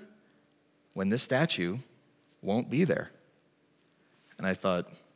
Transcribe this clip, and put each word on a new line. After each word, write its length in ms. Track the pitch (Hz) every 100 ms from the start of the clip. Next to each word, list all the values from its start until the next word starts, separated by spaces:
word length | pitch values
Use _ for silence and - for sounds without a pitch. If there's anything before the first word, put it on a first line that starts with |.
| - - _ _ _ _ _ _ _
when 160 | - 95
this 140 | 113
statue 560 | - 131 165 - 87 113 - _ _ _ _ _
won't 280 | 92 110 -
be 140 | 135
there." 280 | 180 - - - _ _ _ _ _ _ _ _ _ _ _ -
And 80 | 95
I 80 |
thought, 380 | 92 98 87 82 - _